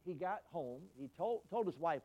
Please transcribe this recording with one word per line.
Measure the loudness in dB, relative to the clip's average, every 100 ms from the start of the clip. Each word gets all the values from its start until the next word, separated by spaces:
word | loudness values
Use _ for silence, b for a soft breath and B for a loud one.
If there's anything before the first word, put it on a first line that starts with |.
he | -6
got | -2 0 -2 -4
home, | -4 -4 -6 -10 -10
he | -10 -2
told, | 0 0 0
told | 0 2
his | 2
wife | 2 2